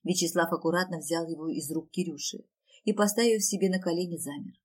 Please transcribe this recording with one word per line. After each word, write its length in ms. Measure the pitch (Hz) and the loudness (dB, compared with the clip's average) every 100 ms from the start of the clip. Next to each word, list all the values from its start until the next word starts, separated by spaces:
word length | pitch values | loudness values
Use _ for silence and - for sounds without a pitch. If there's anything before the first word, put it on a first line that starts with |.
Вячеслав 480 | 170 180 170 175 170 | 0 0 2 2 2
аккуратно 460 | 170 165 175 185 170 | 2 2 2 0 -4
взял 300 | - 165 165 | -2 -2 -2
его 200 | 160 160 | -4 -4
из 220 | - 143 | -4 -4
рук 200 | 160 160 | -6 -4
Кирюши 540 | - 180 143 - - - _ _ - | -4 -4 -4 -8 -8 -16 _ _ -6
и, 80 | - | -2
поставив 520 | 208 208 220 233 220 | 2 2 4 4 4
себе 240 | 202 190 190 | 2 2 2
на 100 | 185 | 2
колени, 380 | 180 170 180 165 | 0 -2 -2 -4
замер. 380 | - 143 - - | -6 -8 -10 -16